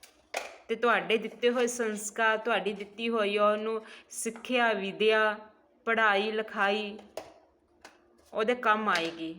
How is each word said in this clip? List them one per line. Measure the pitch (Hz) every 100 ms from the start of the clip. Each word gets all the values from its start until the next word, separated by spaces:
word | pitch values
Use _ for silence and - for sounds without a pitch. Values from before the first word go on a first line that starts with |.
| - _ _ - - - -
ਤੇ |
ਤੁਹਾਡੇ | 226 240 202 180 151
ਦਿੱਤੇ | 220 - 240
ਹੋਏ | 247 240
ਸੰਸਕਾਰ, | 240 226 208 - - 220 214
ਤੁਹਾਡੀ | 233 208 185
ਦਿੱਤੀ | 202 202 - 233
ਹੋਈ | 226 202 208
ਉਹਨੂੰ | 208 214 220 220 220 - -
ਸਿੱਖਿਆ, | - 226 226 - 247 233
ਵਿਦਿਆ, | 202 196 165 214 220 214 208 - _ _ _ -
ਪੜ੍ਹਾਈ | 226 220 202 214
ਲਿਖਾਈ | 214 214 214 202 214 208 208 - - - - _ _ _ _ - _ _ _ _
ਉਹਦੇ | - 220
ਕੰਮ | 247 233 214 214
ਆਏਗੀ। | 175 165 165 165